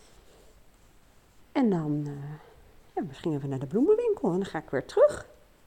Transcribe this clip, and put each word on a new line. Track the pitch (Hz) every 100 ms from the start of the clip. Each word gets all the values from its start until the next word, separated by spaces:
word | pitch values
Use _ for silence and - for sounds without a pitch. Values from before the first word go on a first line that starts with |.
| - - - - - - - _ - - _ _ _ - -
En | 311 240
dan, | 175 151 147 147
eh, | 143 143 151 - - - - -
ja, | 381
misschien | 185 131 170
even | 147 139
naar | 135
de | 127
bloemenwinkel | 185 320 427 480 403 220
en | 180
dan |
ga | 196 160
ik | -
weer | 135
terug. | - - 587 - - - _ _